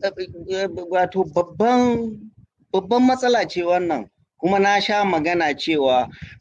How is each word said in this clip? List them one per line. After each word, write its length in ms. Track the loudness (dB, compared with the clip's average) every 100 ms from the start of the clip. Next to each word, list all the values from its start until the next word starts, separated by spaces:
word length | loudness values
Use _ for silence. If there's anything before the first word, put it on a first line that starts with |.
eh, 60 | -8 -6 -10 -12 -8
eh, 160 | -4 -4
wato 560 | -6 -4 0 0 -2 -2
babban, 960 | -2 -2 0 2 4 2 0 -4 -10 -18 -20 _ _ _
babban 300 | -4 0 2
matsala 420 | 4 2 2 2 0
ce 120 | -2
wannan. 460 | 0 0 0 -4 -6 _ _ _
Kuma 200 | 0 2
na 220 | 4 2
sha 220 | 0 0
magana 500 | 0 0 0 0 -2
cewa 540 | -2 -2 2 2 2 0 -8 -20 -18